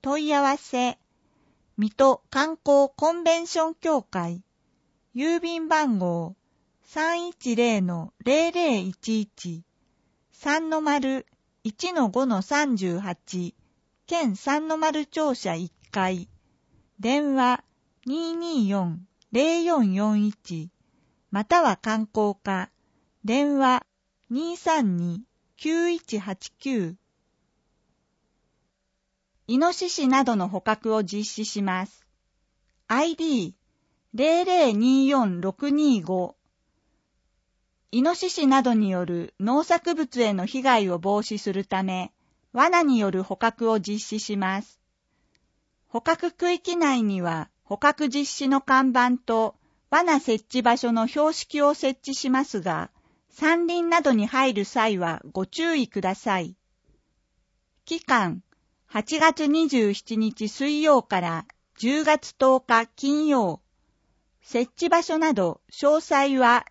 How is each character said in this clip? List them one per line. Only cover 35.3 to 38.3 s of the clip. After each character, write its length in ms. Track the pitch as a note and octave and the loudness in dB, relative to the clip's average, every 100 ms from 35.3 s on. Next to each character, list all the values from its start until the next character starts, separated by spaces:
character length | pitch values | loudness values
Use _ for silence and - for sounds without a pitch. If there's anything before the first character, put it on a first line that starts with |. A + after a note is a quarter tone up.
| F3 | 0
六 300 | F#3 F#3+ C#4+ | -4 -4 -2
二 320 | C#4+ D4+ A#3 | 2 4 2
五。 340 | D#3+ F#3 F3+ - _ _ _ _ _ _ _ _ _ _ _ _ _ _ _ | 0 -4 -4 -10 _ _ _ _ _ _ _ _ _ _ _ _ _ _ _
イ 100 | A#3 | 0
ノ 120 | C#4+ | 0
シ 160 | F4 F#4 | 0 -4